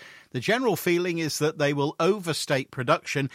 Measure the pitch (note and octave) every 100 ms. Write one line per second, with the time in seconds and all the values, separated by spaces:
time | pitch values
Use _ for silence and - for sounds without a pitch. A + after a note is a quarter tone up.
0 | - - - B2+ F3 A#3 B3+ E3+ F#3 F3
1 | F3+ E3 D#3 - D3+ D#3+ C#3+ C#3+ C#3+ -
2 | E3+ G#3 E3+ C#3+ - C3+ - - B2 E3
3 | - C#3+ C#3